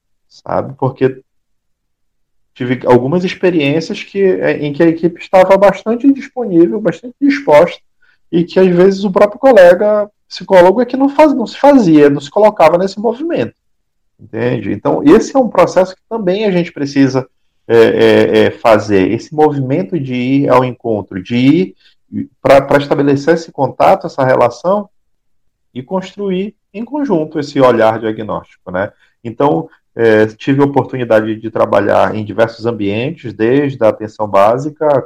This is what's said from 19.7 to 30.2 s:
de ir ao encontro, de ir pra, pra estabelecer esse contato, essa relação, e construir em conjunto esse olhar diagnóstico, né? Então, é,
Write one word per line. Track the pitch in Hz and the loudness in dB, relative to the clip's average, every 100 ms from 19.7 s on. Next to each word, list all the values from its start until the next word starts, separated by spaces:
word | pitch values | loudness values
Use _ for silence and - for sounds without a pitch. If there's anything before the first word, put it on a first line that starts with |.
| 151 190 170 | -4 -4 -6
de | 127 | -6
ir | 123 123 139 139 | -6 -2 0 2
ao | 127 | 0
encontro, | 127 117 117 104 95 95 | -2 -6 -6 -6 -6 -12
de | 90 120 | -6 0
ir | 131 165 190 - _ _ _ - - _ | 2 2 -2 -8 _ _ _ -12 -12 _
pra, | 131 135 | 4 4
pra | 135 143 | 4 -2
estabelecer | - 147 143 139 160 | 0 -2 0 0 0
esse | 165 - | -2 -4
contato, | - 135 - 156 190 165 | -8 -6 0 0 0 -4
essa | - | -4
relação, | 131 131 120 - 175 208 196 _ _ _ _ _ _ _ _ | 0 2 0 -2 -4 -4 -6 _ _ _ _ _ _ _ _
e | 123 | -16
construir | 139 185 185 202 202 185 208 - _ | -8 -10 -10 -10 -8 -6 -8 -14 _
em | 196 | -16
conjunto | 226 294 269 165 156 156 | -10 -8 -4 -4 -4 -8
esse | - 139 | -6 0
olhar | 127 113 110 113 | 2 2 0 0
diagnóstico, | 110 110 104 85 - _ - | -6 -8 -8 -10 -12 _ -10
né? | 92 104 _ _ _ | -8 -8 _ _ _
Então, | 117 110 143 165 - _ _ | -12 -4 -2 -2 -8 _ _
é, | - 113 107 | -2 2 2